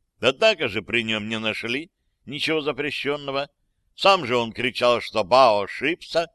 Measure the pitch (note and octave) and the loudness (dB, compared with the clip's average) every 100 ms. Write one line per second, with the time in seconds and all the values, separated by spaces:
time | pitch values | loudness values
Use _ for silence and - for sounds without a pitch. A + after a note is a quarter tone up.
0 | _ _ A2 C3+ A3 F#3+ C#3 G2+ G2 A2+ | _ _ -2 2 2 2 -2 -4 -4 -2
1 | A2+ A2 G#2+ A2+ A2 G#2 A#2 B2+ E3 _ | -2 -4 -4 -4 -4 -6 -6 -6 -8 _
2 | _ _ - C#3 C3 D#3 C#3+ C3 D3 C3 | _ _ -14 -8 -2 -2 -2 -4 -4 -4
3 | C#3 D3 C#3+ C#3 C#3+ _ _ _ _ - | -4 -6 -4 -6 -6 _ _ _ _ 0
4 | G3 F#3+ C3 B2 A#2 G#2+ B2 - B2 A#2 | 4 4 2 0 -2 -4 -6 0 2 2
5 | - A2 F#2+ B2 C3 G#2 F#2+ - C#3 F3 | -2 -4 4 6 8 6 0 -4 -4 -4
6 | - D#3+ E3 | -4 -4 -4